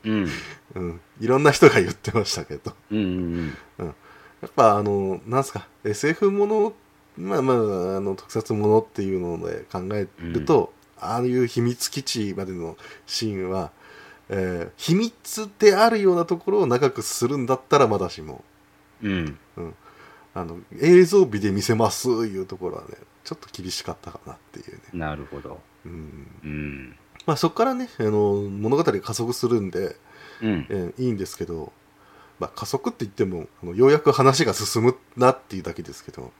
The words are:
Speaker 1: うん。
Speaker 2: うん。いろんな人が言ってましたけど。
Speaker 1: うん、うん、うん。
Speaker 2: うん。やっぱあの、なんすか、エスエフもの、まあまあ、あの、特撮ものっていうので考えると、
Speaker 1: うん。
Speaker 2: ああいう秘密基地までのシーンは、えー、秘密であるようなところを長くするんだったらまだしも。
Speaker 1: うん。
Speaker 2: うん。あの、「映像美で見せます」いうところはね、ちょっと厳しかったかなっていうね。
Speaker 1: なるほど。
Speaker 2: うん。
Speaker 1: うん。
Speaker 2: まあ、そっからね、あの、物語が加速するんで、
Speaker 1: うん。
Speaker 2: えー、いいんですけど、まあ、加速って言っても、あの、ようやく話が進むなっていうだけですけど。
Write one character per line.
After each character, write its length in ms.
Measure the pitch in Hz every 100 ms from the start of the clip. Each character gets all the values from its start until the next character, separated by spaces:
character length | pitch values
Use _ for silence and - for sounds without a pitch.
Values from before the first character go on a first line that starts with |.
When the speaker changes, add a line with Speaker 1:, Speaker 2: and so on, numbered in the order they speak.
Speaker 1:
う 60 | 110
ん。 160 | 110 87 67 - - _
Speaker 2:
う 40 | -
ん。 220 | 87 82 _ -
い 80 | 113
ろ 100 | 135
ん 60 |
な 80 | 147
人 180 | 139 123
が 120 | 110
言 100 | 87
っ 20 |
て 180 | - -
ま 120 | 110
し 100 | 101
た 100 | -
け 100 | 76
ど。 180 | 71 - - _
Speaker 1:
う 40 |
ん、 20 | 107
う 40 |
ん、 40 |
う 20 | 95
ん。 500 | 90 87 85 80 76 - -
Speaker 2:
う 40 |
ん。 40 | 87
や 60 | - - - - _ -
っ 40 |
ぱ 260 | - 113 101
あ 60 |
の、 360 | 104 101 95 90
な 140 | 110 127
ん 40 |
す 80 | 135
か、 160 | - - _
エ 100 | 107
ス 140 | 104 147
エ 60 |
フ 180 | 160 202
も 140 | 202
の、 280 | 208 220 214 - _ _ _ -
ま 200 | 92 180
あ 40 |
ま 120 | 131
あ、 40 | 123
あ 20 | 107 95 90 98
の、 160 | 98
特 160 | 95 -
撮 220 | - -
も 140 | 107 107
の 120 | 110
っ 60 |
て 160 | 110 -
い 140 | 98
う 40 | 92
の 240 | 87 85 85
で 180 | 80 -
考 100 | 92 92
え 140 | 104 95 -
る 260 | 85 82
と、 280 | 73 143 - _ _ -
Speaker 1:
う 40 |
ん。 20 | -
Speaker 2:
あ 100 | 117
あ 40 |
い 80 | 123
う 160 | 123 120
秘 140 | -
密 280 | 120 123 -
基 140 | -
地 300 | - 117 104 92
ま 80 |
で 80 | 95
の 240 | 90 82 80 - -
シ 220 | - - 110
ー 200 | 98 92
ン 20 |
は、 220 | 95 82 _ - - - - -
え 400 | 98 92 87 85
ー、 20 | -
秘 180 | -
密 540 | 180 226 _ - - 214 _
で 160 | 208
あ 140 | 196 233
る 120 | 220
よ 120 | 196
う 20 |
な 100 | 175
と 120 | 170 170
こ 140 | -
ろ 100 | 202
を 60 | 151
長 220 | 123 135
く 120 | -
す 260 | - - 120
る 100 | 143
ん 80 |
だ 100 | 123
っ 60 | 131 -
た 100 | 143
ら 100 | 120
ま 100 | 101
だ 120 | 90
し 120 | -
も。 220 | 78 64 - _ _ _ _ _
Speaker 1:
う 60 | 107
ん。 280 | 92 78 71 _ -
Speaker 2:
う 40 |
ん。 140 | 82 78 - - - - _
あ 100 | 95
の、 160 | 85 85 - -
「映 220 | 156 180
像 220 | 175 202
美 140 | 156 104
で 120 | 101
見 100 | 98
せ 140 | -
ま 160 | 110 107
す」 180 | - 127 120 110
い 100 | 95
う 80 |
と 120 | 92 92
こ 120 | 90
ろ 80 | -
は 40 |
ね、 120 | - - - _
ち 100 | -
ょ 20 |
っ 20 | -
と 100 | -
厳 180 | - 92
し 120 | -
か 100 | -
っ 40 | 82
た 100 | -
か 80 | -
な 80 | -
っ 40 | 73 _
て 80 | -
い 40 |
う 100 | -
ね。 80 | - -
Speaker 1:
な 220 | 87 76
る 120 | 76 71
ほ 100 | 71
ど。 200 | - - _ _
Speaker 2:
う 40 | 85
ん。 380 | 85 76 73 71 -
Speaker 1:
う 40 | 76
ん。 480 | 76 73 69 65 - _ -
Speaker 2:
ま 80 | -
あ、 40 | 147
そ 100 | 165
っ 60 |
か 120 | -
ら 80 | 269
ね、 160 | 254 254 -
あ 40 |
の、 300 | 110 104 104 101 101
物 280 | 101 107 143
語 60 |
が 180 | 165 101
加 120 | -
速 200 | 107 117
す 140 | 123 120
る 140 | 117
ん 100 | 95
で、 240 | 87 95 - _ - - -
Speaker 1:
う 60 | 113
ん。 200 | 90 69
Speaker 2:
え 240 | 98 87 -
ー、 60 |
い 40 | 127
い 20 |
ん 60 | 104
で 80 |
す 120 | 92 -
け 80 |
ど、 260 | 85 82 73 _ _ _ _ - - _
ま 80 | -
あ、 40 |
加 100 | -
速 240 | - 135 -
っ 40 |
て 120 | -
言 40 | 104
っ 40 |
て 120 | -
も、 220 | 98 87 76 _
あ 20 |
の、 100 | 87
よ 120 | 92 131
う 40 |
や 80 | 147
く 120 | 151
話 340 | 135 135 135
が 80 | 120
進 300 | - 101 113
む 120 | 117 - _
な 160 | 117 127
っ 80 | 131
て 160 | _
い 60 | 95
う 20 |
だ 100 | 85
け 80 | 82
で 100 | 82
す 120 | -
け 80 | -
ど。 200 | - 62